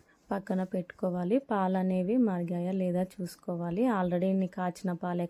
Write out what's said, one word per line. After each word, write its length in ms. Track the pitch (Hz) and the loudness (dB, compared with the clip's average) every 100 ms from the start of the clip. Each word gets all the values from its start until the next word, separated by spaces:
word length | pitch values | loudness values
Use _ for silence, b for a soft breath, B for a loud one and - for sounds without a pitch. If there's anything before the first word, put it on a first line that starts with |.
| B B - | B B -6
పక్కన 280 | 196 196 185 185 | -6 -2 -2 0
పెట్టుకోవాలి. 640 | 185 175 - 185 180 175 262 - | -4 -6 -4 -2 0 2 0 2
పాలు 300 | 208 185 185 | 0 2 2
అనేవి 360 | 185 185 180 254 220 | 2 2 2 2 2
మరిగాయా 460 | 180 175 175 180 190 | 2 -2 -2 -2 0
లేదా 220 | 180 175 185 - | 0 0 -2 -4
చూసుకోవాలి. 680 | 175 - - 175 170 180 254 202 | -10 -8 -6 -4 -2 0 2 2
already 320 | 180 175 190 190 | 2 2 2 2
ఇన్ని 140 | 180 - | 0 -2
కాచిన 320 | 180 175 185 170 | -4 -2 -4 -2
పాలే 260 | 180 175 | -2 -2